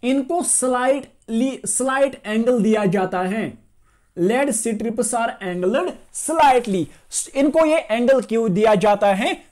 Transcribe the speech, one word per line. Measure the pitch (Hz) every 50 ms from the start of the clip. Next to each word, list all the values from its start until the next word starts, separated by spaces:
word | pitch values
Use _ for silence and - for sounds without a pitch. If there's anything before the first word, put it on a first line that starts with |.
| -
इनको | 240 269 277 262 - 339 359 -
स्लाइटली, | - - - - 254 254 247 247 254 269 294 262 - _ _ _ - 226 226 254 269 254 - -
स्लाइट | - - - 247 269 262 269 277 269 269 - _
एंगल | 202 214 220 226 240 254 240 190
दिया | 220 214 - 208
जाता | 190 170 202 185 180 - 180
है। | 185 185 196 226 - 139 - - _ _ _ _ _ _ _ _ _ _ _ -
लीड | 170 190 226 254 285 285
स्ट्रिप्स | 226 - - 233 226 208 208 233 226 240 240 - -
are | 233 233 226 - - 196
angled | 185 180 180 180 190 226 285 370 359 - - - _ _
slightly। | - - - 320 330 311 277 254 247 240 220 190 185 160 - - - _ _ - - - - -
इनको | 269 277 294 302 320 320
ये | 311 311 330 - -
एंगल | 214 233 240 247 269 262
क्यों | 214 - 220 226 226 220 175
दिया | 196 214 214 214
जाता | 196 170 214 208 202 208 202 196
है? | 185 240 339 392 359 - _